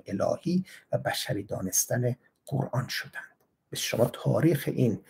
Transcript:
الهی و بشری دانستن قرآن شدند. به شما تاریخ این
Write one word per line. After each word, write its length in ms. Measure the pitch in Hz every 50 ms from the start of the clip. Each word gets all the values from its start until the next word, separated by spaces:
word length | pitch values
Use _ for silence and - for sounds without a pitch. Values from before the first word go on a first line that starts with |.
| -
الهی 600 | - 95 98 95 - - - - 165 180 185 185 - - - - _
و 60 | -
بشری 460 | - 131 98 98 - - - 104 101 98
دانستن 720 | - - - 95 92 - - - - 127 123 123 123 123 - _ _ _ _ _
قرآن 420 | - - - - - - 131 -
شدند. 460 | - - - - - - - - - _ _ _ _ _ _ _ _
به 80 | -
شما 280 | - - - - - 120
تاریخ 580 | - - - - 135 123 - - 165 175 139 -
این 320 | 151 - 127 127 117 98 - -